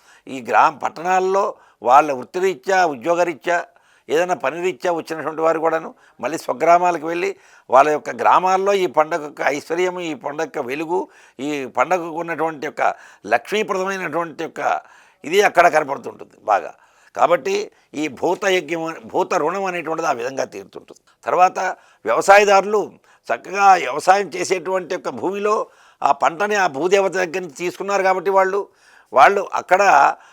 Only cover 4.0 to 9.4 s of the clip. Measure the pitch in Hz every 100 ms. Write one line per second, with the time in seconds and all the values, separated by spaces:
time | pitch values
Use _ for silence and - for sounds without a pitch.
4 | - 143 180 180 131 160 180 180 180 170
5 | 151 160 143 156 165 165 160 160 170 -
6 | _ - 123 156 - 127 156 175 180 170
7 | 156 170 190 190 _ _ - 120 151 151
8 | 143 127 110 139 185 190 196 202 180 131
9 | 156 170 147 139